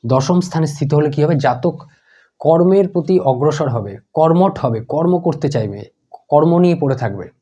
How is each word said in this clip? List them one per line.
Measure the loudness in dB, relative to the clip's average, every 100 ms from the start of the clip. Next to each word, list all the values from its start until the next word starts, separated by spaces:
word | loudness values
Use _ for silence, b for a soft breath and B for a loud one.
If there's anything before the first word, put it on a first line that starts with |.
দশম | 0 0 2 0 0
স্থানে | -2 -4
স্থিত | -4 0 2
হলে | 0
কী | 0
হবে, | 0 2
জাতক | 0 0 -4 -4 -20 b b b b _
কর্মের | 2 4 4 2 2
প্রতি | -2 0 0 2
অগ্রসর | 0 0 0 -2
হবে, | -4 -6 -12 _ 0
কর্মঠ | 2 4 2 0
হবে, | -4 -4 -4
কর্ম | -2 0 0 -2
করতে | -2 -4
চাইবে, | -4 -6 -10 -16 _ _ -20 _
কর্ম | 2 4 4
নিয়ে | 2 2
পড়ে | -2 -2
থাকবে। | -6 -8 -14 _